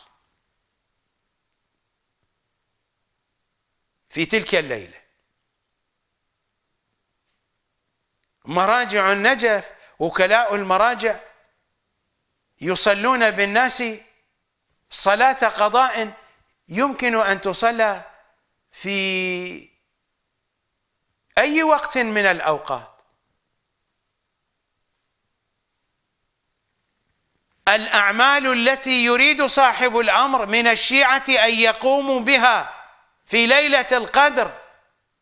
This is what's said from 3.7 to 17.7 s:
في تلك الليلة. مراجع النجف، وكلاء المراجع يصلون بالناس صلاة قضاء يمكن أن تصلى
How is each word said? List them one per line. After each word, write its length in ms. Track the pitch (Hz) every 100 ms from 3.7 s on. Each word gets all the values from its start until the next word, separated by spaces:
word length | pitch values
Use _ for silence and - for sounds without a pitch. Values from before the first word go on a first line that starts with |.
| _ _ _ _
في 160 | - 165
تلك 280 | 226 -
الليلة. 460 | 185 147 117 92 - _ _ _ _ _ _ _ _ _ _ _ _ _ _ _ _ _ _ _ _ _ _ _ _ _ _ _ _ _ _ _ _ _ _
مراجع 680 | 117 170 190 240 233 202 190
النجف، 600 | 202 214 262 233 208 - - - -
وكلاء 560 | 165 - 185 220 233
المراجع 680 | 202 196 185 226 233 220 202 - _ _ _ _ _ _ _ _ _ _ _ _ _
يصلون 680 | 156 180 214 202 226 254 226
بالناس 520 | 196 202 214 254 - 240 220 - _ _ _ _ _ _ _ _
صلاة 580 | - 190 208 254 262 233
قضاء 640 | 196 208 226 254 226 220 196 _ _ _ _ -
يمكن 460 | 175 277 262 247
أن 260 | 226 202 190
تصلى 640 | 196 180 233